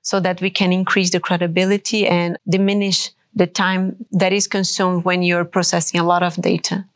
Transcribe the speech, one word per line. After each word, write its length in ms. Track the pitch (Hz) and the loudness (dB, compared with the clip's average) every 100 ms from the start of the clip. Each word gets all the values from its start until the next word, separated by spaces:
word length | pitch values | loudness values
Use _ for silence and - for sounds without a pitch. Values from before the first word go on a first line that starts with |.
so 160 | - 196 | -2 -2
that 220 | 180 180 | 0 -2
we 100 | 190 | -4
can 200 | 185 185 | 0 0
increase 380 | 185 185 196 180 | 2 0 0 0
the 100 | 175 | -2
credibility 840 | - 175 175 170 190 202 - 220 | -2 -2 0 0 2 0 0 0
and 320 | 190 175 175 - - | 2 0 -2 -6 -2
diminish 600 | 190 196 202 196 180 - _ _ | 2 2 2 0 -2 -4 _ _
the 140 | 220 175 | -2 0
time 480 | - 185 190 185 - - | 0 -2 0 -2 -6 -4
that 200 | 185 190 | 0 2
is 140 | 202 - | 2 0
consumed 580 | 196 185 - 185 180 | -2 -2 0 0 0
when 180 | 180 180 | 0 2
you're 220 | 175 175 | 2 0
processing 540 | 175 190 170 180 160 175 | 0 0 0 0 0 0
a 60 | |
lot 160 | 170 175 | 2 2
of 140 | 175 | 0
data. 500 | 170 175 170 - 180 190 | 0 0 0 -2 -6 -8